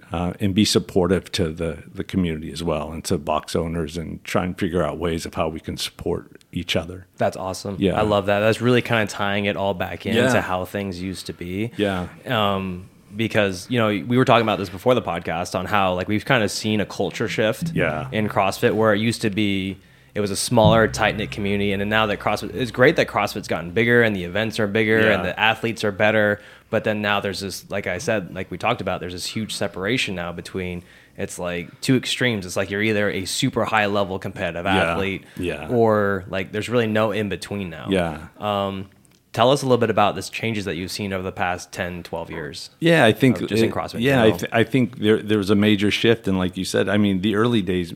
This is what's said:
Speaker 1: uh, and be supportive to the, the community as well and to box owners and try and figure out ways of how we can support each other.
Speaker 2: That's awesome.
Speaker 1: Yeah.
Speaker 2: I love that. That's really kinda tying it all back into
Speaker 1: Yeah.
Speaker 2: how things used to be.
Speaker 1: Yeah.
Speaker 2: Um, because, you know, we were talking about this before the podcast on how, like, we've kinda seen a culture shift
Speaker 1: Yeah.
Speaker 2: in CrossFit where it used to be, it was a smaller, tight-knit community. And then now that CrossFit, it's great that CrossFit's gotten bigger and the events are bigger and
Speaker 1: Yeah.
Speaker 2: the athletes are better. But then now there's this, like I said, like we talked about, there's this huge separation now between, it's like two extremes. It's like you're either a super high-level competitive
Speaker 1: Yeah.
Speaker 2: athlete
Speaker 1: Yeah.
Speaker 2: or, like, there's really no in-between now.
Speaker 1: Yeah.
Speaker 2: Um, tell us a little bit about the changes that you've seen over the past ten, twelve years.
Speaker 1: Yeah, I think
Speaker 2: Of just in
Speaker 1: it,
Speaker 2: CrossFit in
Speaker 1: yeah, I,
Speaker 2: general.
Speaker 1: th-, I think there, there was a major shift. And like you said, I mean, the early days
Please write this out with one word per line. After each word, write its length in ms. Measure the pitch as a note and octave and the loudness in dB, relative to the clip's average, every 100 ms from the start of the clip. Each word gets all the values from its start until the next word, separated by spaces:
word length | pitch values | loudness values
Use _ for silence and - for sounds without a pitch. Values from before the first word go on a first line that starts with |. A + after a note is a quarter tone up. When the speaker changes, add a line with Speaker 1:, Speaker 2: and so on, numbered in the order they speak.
| - | -6
Speaker 1:
uh, 220 | E2+ F2 - | -4 -4 -2
and 140 | G#2 | 0
be 100 | F#2 G#2 | 2 4
supportive 680 | A2 - G2 F2 F#2 - | 2 2 2 4 2 0
to 180 | - E2 | -4 -4
the, 340 | D#2+ E2 D#2 - | -2 -6 -6 -12
the 120 | G2 | -12
community 480 | - F#2+ F2+ D#2 D#2+ | -4 -2 -2 -4 -8
as 100 | C#2+ | -6
well 280 | E2+ D2+ D2+ | -4 -4 -4
and 120 | D#2+ - | -10 -4
to 120 | F2+ | -2
box 380 | D#2 D2+ - F2 | 0 -2 -2 -2
owners 420 | E2 E2 D2+ E2+ | -2 -4 -4 -6
and 260 | E2 E2+ | -8 -10
try 200 | - G#2+ F2+ | -4 -2 -2
and 120 | F2+ | -4
figure 260 | F#2 F2 | -2 0
out 160 | D2+ D2+ | -2 -2
ways 260 | E2+ E2 D#2+ | -2 -2 -4
of 80 | |
how 140 | - D#2+ | -4 -4
we 100 | D#2+ | -4
can 160 | - F#2 | -8 -8
support 680 | - - - E2 - - _ | -8 -6 -6 -6 -8 -20 _
each 240 | F2+ F2 - | -8 -4 -4
other. 320 | E2 F#2 - _ | -4 -10 -18 _
Speaker 2:
That's 180 | G#2 - | -2 -2
awesome. 400 | F#2 F#2 G2+ F#2+ | -6 -6 -8 0
Speaker 1:
Yeah. 200 | G2 A2 | 2 2
Speaker 2:
I 40 | |
love 240 | G#2+ G2+ F#2+ | 2 2 2
that. 140 | G2+ | 2
That's 200 | A2 G#2 | 2 2
really 220 | A#2 B2 | 4 2
kinda 240 | - A#2 G#2 | 2 0 0
tying 380 | - G2+ G2+ G2+ | -2 -2 0 -2
it 120 | F2+ | 0
all 160 | G2 | -2
back 320 | F#2 F#2 F2 G2+ | -2 -6 -6 -2
into 140 | A2 | 2
Speaker 1:
Yeah. 200 | B2+ A2+ | 4 2
Speaker 2:
how 220 | F#2 F#2 | 0 -4
things 380 | F2+ G2+ G2+ F2 | -4 -6 -6 -6
used 240 | F#2+ F2+ - | -8 -8 -10
to 80 | |
be. 380 | E2 F2 F#2+ A2+ G2+ | -10 -8 -6 -6 -2
Speaker 1:
Yeah. 320 | G2+ F#2 F2 - - | -2 0 -6 -10 -2
Speaker 2:
Um, 580 | A#2 G2+ G2 F#2+ F2+ F#2+ - _ G2+ | 2 2 0 -2 -8 -12 -20 _ -4
because, 500 | A2 A2+ G2+ F2+ - | 0 2 0 -2 -4
you 120 | B2 | 0
know, 80 | G#2+ | 2
we 280 | G#2 D2 B2 | 0 0 2
were 80 | B2+ | 6
talking 180 | A#2 | 6
about 160 | A2 F2+ | 4 0
this 100 | G2 | -2
before 240 | F#2 B2 | -2 2
the 80 | B2 | 2
podcast 560 | F#2+ F2 F2+ E2+ F2+ F#2+ | 0 -4 -4 -4 -4 -4
on 80 | F#2 | 0
how, 300 | G#2 F#2+ F2+ | 2 2 0
like, 120 | F#2 | -2
we've 180 | G#2+ - | -2 2
kinda 220 | B2+ G#2 | 2 2
seen 320 | - G#2+ G#2+ | -2 0 0
a 40 | F#2 | -2
culture 420 | - F#2 - A2+ | -2 -4 -2 -4
shift 440 | - G#2+ A2+ E3+ | 0 0 0 -4
Speaker 1:
Yeah. 360 | - E2+ D#2 D2+ | 0 0 -2 -4
Speaker 2:
in 180 | G#2+ G#2 | -2 0
CrossFit 460 | A2 G2 - A#2+ G#2+ | 0 0 0 0 2
where 180 | A2 | 2
it 60 | G#2 | 2
used 220 | A2+ - | 0 0
to 80 | A2+ | -2
be, 460 | G2 G#2 G2 F#2+ F#2 - - _ | 0 0 0 -2 -6 -14 -20 _
it 60 | - | -4
was 100 | G#2 | -4
a 40 | G2 | -2
smaller, 520 | - A#2 G#2+ A2+ A2 | 2 6 8 8 6
tight-knit 420 | - G#2+ F#2 G2+ | 4 0 0 -6
community. 400 | - G2 G2+ G2+ | -4 -2 0 0
And 80 | G2 | 0
then 100 | G2+ | 2
now 180 | A2 A2 | 2 2
that 120 | G2 | 0
CrossFit, 340 | A2+ G#2 A2 - | -2 -2 -4 -6
it's 160 | B2 | -4
great 240 | - C3 D#3+ | 4 6 6
that 100 | A2+ | 2
CrossFit's 400 | A2 G#2 G#2 - | 0 -2 -4 -4
gotten 220 | F2+ E2+ | -4 -2
bigger 300 | F2+ A#2 A#2+ | 0 4 6
and 140 | A#2 G2+ | 4 2
the 80 | |
events 360 | F2 F#2+ A2 G#2+ | -2 -2 -2 -2
are 60 | G#2 | 0
bigger 300 | G#2+ A2 A2 | 2 2 4
and 260 | A2 G2 | 4 4
Speaker 1:
Yeah. 80 | F2+ | 0
Speaker 2:
the 80 | - | 0
athletes 440 | G#2+ A2 A#2 G#2+ | 0 2 -2 -2
are 80 | G#2+ | -2
better. 500 | G2 G#2+ G#2+ G#2 G#2 - - _ | 2 2 4 2 0 -6 -20 _
But 140 | A2 | -2
then 180 | A2 G#2+ | -2 -2
now 160 | G#2 G2+ | 0 0
there's 200 | G2 F2 | -2 -6
this, 300 | F#2+ - - | -8 -10 -8
like 160 | G2+ G2 | -6 -4
I 120 | F2+ | -4
said, 340 | - A2 F2 F2+ | -2 -2 -4 -10
like 140 | F#2+ | -10
we 60 | F2+ | -4
talked 240 | A2 A#2+ | -2 -2
about, 180 | F#2+ F2 | -4 -6
there's 140 | F2+ | -6
this 140 | F2+ - | -10 -8
huge 260 | - G#2 - | -8 -8 -6
separation 600 | G2+ - G2 B2+ - F2+ | -6 -4 -2 -2 -2 -6
now 160 | F2 | -8
between, 500 | E2+ - F#2+ F2+ F2 - - _ - | -10 -10 -8 -6 -8 -12 -20 _ -10
it's 200 | G2 - | -10 -6
like 400 | F2+ F2 E2+ - | -6 -6 -8 -8
two 140 | - B2+ | 0 0
extremes. 500 | - - B2 G#2+ F2+ | 0 -2 0 0 -4
It's 100 | F#2+ | -4
like 120 | G2 | -2
you're 100 | G2+ | -2
either 280 | A2 G#2 G2+ | 0 0 0
a 160 | D#2+ F2+ | -2 -6
super 380 | - C3 A#2+ G2+ | -2 -2 0 0
high-level 520 | A2 G#2 G2+ F#2+ F#2+ | 2 2 0 -2 -4
competitive 460 | G2+ G2 F#2 E2+ F#2 | -8 -6 -6 -4 0
Speaker 1:
Yeah. 260 | F#2+ E2 | 2 2
Speaker 2:
athlete 320 | E2+ G2 F#2 - - | 0 -2 -4 -10 -8
Speaker 1:
Yeah. 300 | F2 D2 D#2+ | -6 -6 -2
Speaker 2:
or, 560 | B2 A2+ A2 G2+ G2 F#2 | 2 4 4 2 -2 -4
like, 220 | F#2+ F#2+ | -6 -4
there's 160 | G#2 G#2 | -6 -2
really 200 | A#2+ A2 | 0 0
no 240 | G#2+ A2 | 2 0
in-between 580 | G2+ G#2 F2+ - G2+ F2+ | 0 -2 -4 -6 -8 -8
now. 160 | D#2+ B1 | -8 0
Speaker 1:
Yeah. 280 | F#2+ E2+ D#2 E2+ - | 0 0 -4 -12 -8
Speaker 2:
Um, 460 | G#2 G2+ G2 G2 F#2 _ _ _ _ | -4 -2 -2 -4 -12 _ _ _ _
tell 180 | - A#2+ | 2 4
us 100 | C#3+ | 4
a 40 | C3+ | 4
little 100 | A#2+ | 2
bit 140 | A2+ | 4
about 240 | G#2 G2+ F2 | 4 2 0
the 80 | |
changes 420 | - - A2+ G#2 F#2+ | -8 -6 -4 -4 -4
that 120 | E2 | -4
you've 120 | F#2 | -6
seen 240 | - G2+ | -6 -4
over 80 | F#2+ | -4
the 100 | F#2 | -6
past 400 | F#2 F#2 F2+ - | -4 -4 -4 -8
ten, 300 | - F2+ F2 | -8 -6 -8
twelve 300 | E2+ E2 E2+ | -10 -10 -8
years. 400 | E2 D2 - - _ | -10 -10 -12 -16 _
Speaker 1:
Yeah, 260 | D#3 E3 A#2 | 2 6 6
I 60 | |
think 280 | G#2+ C3+ F#2 | 6 4 4
Speaker 2:
Of 100 | - | 0
just 120 | G#2 | 2
in 80 | A2+ | 2
Speaker 1:
it, 20 | G2+ | 0
Speaker 2:
CrossFit 200 | D#2+ A2+ | -6 -2
in 60 | |
Speaker 1:
yeah, 200 | B2+ C3+ | 2 6
I, 20 | A2 | 6
Speaker 2:
general. 60 | F2 | 4
Speaker 1:
th-, 120 | - | 0
I 120 | A#2 | 2
think 340 | A2 C3+ A2+ - | 2 2 0 0
there, 200 | G#2 A2 | 2 2
there 160 | G#2 G#2+ | 2 0
was 140 | F#2+ | 4
a 40 | G#2 | 4
major 360 | G#2+ G#2 G2+ | 6 4 2
shift. 360 | - A2+ A2+ - | 4 4 4 2
And 120 | F#2+ | 0
like 180 | F#2 F#2 | 0 -2
you 80 | F2+ | -2
said, 240 | A2 G2 | 0 2
I 80 | G#2 | 2
mean, 240 | G#2 F#2+ | 2 2
the 140 | G2+ G2+ | 0 2
early 260 | A#2+ A#2+ | 2 2
days 320 | F#2 F#2 E2+ | 2 -2 -4